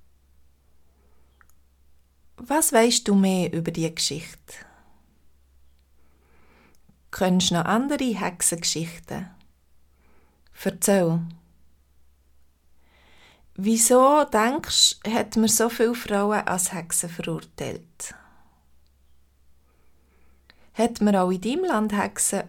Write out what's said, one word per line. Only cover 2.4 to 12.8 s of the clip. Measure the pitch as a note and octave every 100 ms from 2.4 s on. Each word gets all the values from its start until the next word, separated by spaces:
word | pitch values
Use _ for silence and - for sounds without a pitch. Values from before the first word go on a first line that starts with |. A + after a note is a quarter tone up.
| B3 D4 D#4
weisst | A3+ A#3 A#3+ -
du | G3
mehr | F#3+ F#3 E3+
über | E3 E3
diese | E3 D#3+
Geschichte? | D#3+ - D#3+ E3 - - - - - _ - _ _ - _ _ _ - _ _ _ - _ _ _ - _ _ - _ _ _
Kennst | - F#3 F3+ F3+
du | F3
noch | -
andere | G#3+ C#4 C#4+
Hexengeschichten? | C4 G3 F3+ F3 - E3 E3+ - E3 - - - - - - _ _ _ _ _ _ _ _ _ _ -
Erzähl. | G3 G3 - G3 E3+ E3 E3 - _ _ - _ _ _ _ _ _ _ _ _ _ -